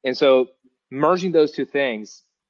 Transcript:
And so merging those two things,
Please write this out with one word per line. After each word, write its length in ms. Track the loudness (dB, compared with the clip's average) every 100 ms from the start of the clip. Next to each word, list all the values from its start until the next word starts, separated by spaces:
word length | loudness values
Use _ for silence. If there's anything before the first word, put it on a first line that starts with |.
And 140 | -10 0
so 300 | 4 4 2 _ _ _ _
merging 420 | -2 0 0 0
those 200 | 0 0
two 140 | -2 -6
things, 580 | -4 -4 -6 -12 -20 _ _